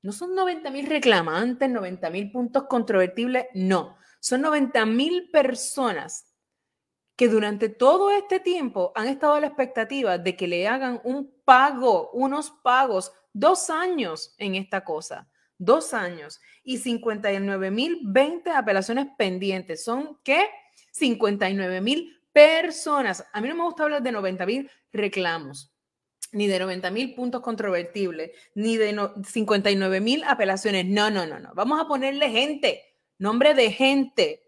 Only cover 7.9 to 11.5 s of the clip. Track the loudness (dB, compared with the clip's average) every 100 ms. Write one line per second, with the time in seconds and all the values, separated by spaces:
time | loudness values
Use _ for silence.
7.9 | 6 4 2 0 -2 -2 -2 -4 -2 -4
8.9 | -2 -4 0 2 2 0 -2 -4 -2 -4
9.9 | -2 0 0 -2 -4 -2 -2 0 -2 -4
10.9 | -6 -6 -6 -8 _ 6